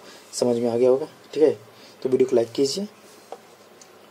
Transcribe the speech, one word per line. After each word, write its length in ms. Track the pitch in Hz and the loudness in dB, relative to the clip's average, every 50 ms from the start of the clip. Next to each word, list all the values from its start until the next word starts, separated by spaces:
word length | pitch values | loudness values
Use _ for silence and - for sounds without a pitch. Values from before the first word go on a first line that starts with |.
| - - - - - - - | -8 -18 -20 -20 -20 -14 -6
समझ 220 | - 127 123 120 | -4 -2 -2 0
में 120 | 117 120 120 | 0 -2 -2
आ 60 | 113 | 0
गया 140 | 117 127 127 | 2 2 2
होगा। 180 | 127 135 156 151 - - - - - | 2 2 -2 -8 -14 -20 -20 -10 -2
ठीक 80 | 143 156 | 2 2
है, 80 | 143 113 - - - - - - - - - - | 2 2 -2 -10 -20 -20 -20 -20 -20 -18 -10 -6
तो 60 | 131 | -2
वीडियो 200 | 143 143 131 123 | 0 2 2 2
को 80 | 135 | 2
लाइक 160 | 120 113 113 - | 0 0 0 -2
कीजिए। 340 | - 139 135 - 185 202 208 - - - - - - - - - - - - - - - - - - - - - - - - | -2 -2 -2 -2 -6 -8 -10 -12 -20 -20 -20 -20 -20 -20 -20 -20 -20 -20 -20 -20 -20 -20 -20 -20 -20 -20 -20 -20 -20 -14 -4